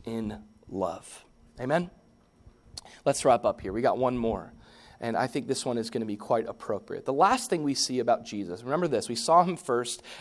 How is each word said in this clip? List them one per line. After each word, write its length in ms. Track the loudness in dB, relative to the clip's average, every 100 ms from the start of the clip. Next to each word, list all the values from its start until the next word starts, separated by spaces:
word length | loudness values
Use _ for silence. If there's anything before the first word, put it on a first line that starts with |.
| -8
in 380 | -6 -6 -8 -14 _ -10
love. 560 | -4 -4 -4 -14 -20 -20 _ -20 -8
Amen? 320 | -2 0 -2 -10 _ _ _ _ -20 -20 -20 -18 -18 -4
Let's 200 | 0 2
wrap 220 | 6 6 4
up 160 | -2
here. 100 | -4
We 120 | 0
got 160 | 2 2
one 180 | 2 2
more. 360 | 0 -2 -6 -16 -20 -20 -20 -8
And 160 | -2 0
I 100 | 0
think 200 | -2 -2
this 180 | -4 -2
one 120 | -2
is 120 | -2
gonna 160 | -4 -4
be 100 | -6
quite 320 | 0 0 0
appropriate. 580 | -6 -6 -6 -6 -8 -2
The 80 |
last 360 | 4 4 4 0
thing 140 | 0
we 100 | 0 0
see 240 | 0 0
about 240 | 2 2
Jesus, 400 | 0 -6 -6 -6
remember 240 | -4 -2 0
this, 220 | 0 -2
we 60 | -2
saw 280 | 4 6
him 140 | 6 2
first 440 | 0 0 0 -6 -12 -6